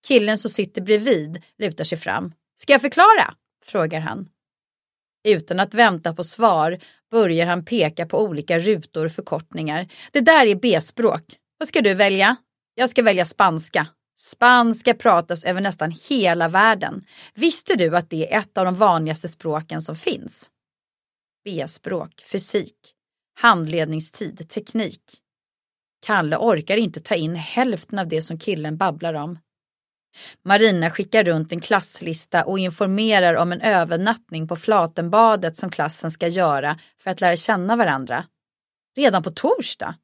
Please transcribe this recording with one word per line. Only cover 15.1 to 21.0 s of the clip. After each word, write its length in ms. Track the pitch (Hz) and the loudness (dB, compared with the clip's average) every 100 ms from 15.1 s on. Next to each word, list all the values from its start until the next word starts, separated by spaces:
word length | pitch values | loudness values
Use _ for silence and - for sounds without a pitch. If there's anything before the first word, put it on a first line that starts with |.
| 175 165 170 | 2 0 -6
över 160 | - 180 | -4 -2
nästan 340 | 196 - 156 165 - | -4 -4 -6 -8 -4
hela 400 | 269 190 170 165 | 0 2 2 0
världen. 560 | 185 214 214 208 196 - - - | 4 4 2 -4 -10 -16 -20 -20
Visste 400 | - 330 - - | -2 -2 -2 -2
du 220 | 285 170 170 | 2 2 0
att 140 | 165 | -2
det 220 | 160 160 | -6 -2
är 60 | 208 | -2
ett 200 | 196 - | -2 -2
av 60 | |
de 100 | 185 | -2
vanligaste 540 | 180 208 165 156 156 170 | 2 2 2 0 -6 -10
språken 540 | - 165 151 160 156 | -10 -6 -6 -6 -12
som 140 | 160 160 | -10 -8
finns?" 540 | - - - - - _ _ _ _ _ | -6 -6 -10 -18 -18 _ _ _ _ _